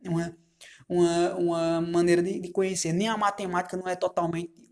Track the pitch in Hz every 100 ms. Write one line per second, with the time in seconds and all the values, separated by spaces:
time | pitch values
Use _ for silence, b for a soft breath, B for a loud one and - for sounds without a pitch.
0 | 185 165 170 - _ _ B B - 175
1 | 175 170 170 185 175 170 165 165 170 170
2 | 175 175 175 185 180 - 190 185 165 170
3 | 220 214 208 202 190 175 185 - 185 180
4 | 180 - 170 165 175 - -